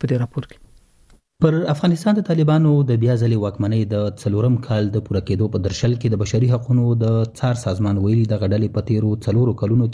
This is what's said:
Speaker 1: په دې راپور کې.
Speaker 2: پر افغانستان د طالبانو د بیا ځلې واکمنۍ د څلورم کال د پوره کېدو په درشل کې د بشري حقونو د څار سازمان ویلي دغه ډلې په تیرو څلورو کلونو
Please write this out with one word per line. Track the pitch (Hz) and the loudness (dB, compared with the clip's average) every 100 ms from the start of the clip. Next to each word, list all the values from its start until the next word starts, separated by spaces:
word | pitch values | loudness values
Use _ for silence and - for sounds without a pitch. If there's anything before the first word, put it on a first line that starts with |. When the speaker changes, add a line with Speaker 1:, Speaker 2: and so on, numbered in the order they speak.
Speaker 1:
په | 131 | -4
دې | 127 120 | -2 -4
راپور | - - | -6 -10
کې. | - - - _ _ _ _ _ - 160 | -14 -20 -20 _ _ _ _ _ -2 0
Speaker 2:
پر | 160 180 143 | 2 0 0
افغانستان | 180 165 214 208 | 0 0 0 0
د | 196 | 0
طالبانو | 165 151 156 156 147 135 | 0 2 4 4 2 2
د | 117 117 | 2 2
بیا | 123 | 2
ځلې | 117 113 101 | 2 0 -2
واکمنۍ | 98 101 110 104 | -2 -2 0 0
د | 104 104 101 107 | -2 -4 -4 -2
څلورم | 101 120 120 - | 0 2 0 0
کال | 107 104 107 | 0 0 -2
د | - | -2
پوره | 95 - | -4 -2
کېدو | 95 107 101 | -2 0 -2
په | 95 | -4
درشل | 95 120 117 | -2 -2 0
کې | 117 104 | 0 -2
د | 101 | 0
بشري | 113 123 120 | 0 2 0
حقونو | 120 123 120 117 113 | 0 0 2 2 2
د | 113 113 - | 0 -2 -2
څار | 127 120 | -4 -2
سازمان | - 92 104 101 | -4 -2 0 0
ویلي | 98 113 110 | 2 2 2
دغه | 107 98 | 0 0
ډلې | 104 107 107 | 0 -2 -4
په | - | -2
تیرو | 107 107 107 - | 0 0 -2 0
څلورو | 107 123 110 | 0 2 0
کلونو | 104 120 117 | 0 2 2